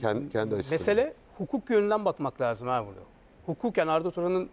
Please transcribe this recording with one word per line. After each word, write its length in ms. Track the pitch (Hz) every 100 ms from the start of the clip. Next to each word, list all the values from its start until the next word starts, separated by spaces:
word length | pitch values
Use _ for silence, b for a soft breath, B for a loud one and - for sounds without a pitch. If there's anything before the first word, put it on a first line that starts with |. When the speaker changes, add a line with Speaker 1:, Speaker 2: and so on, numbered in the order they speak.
Speaker 1:
Kendi, 280 | 113 110 143
kendi 260 | 113 110 104
açısından. 180 | 127 160
Speaker 2:
Mesele 340 | 208 208 294 - - -
hukuk 320 | 180 262 -
yönünden 360 | 220 208 214 196
bakmak 360 | - 143 -
lazım 280 | 123 110 123
abi 180 | 127 104
burada. 120 | 92 - - - - -
Hukuken 420 | 151 240 196 160
Arda 240 | 160 175
Turan'ın, 380 | 170 175 185 185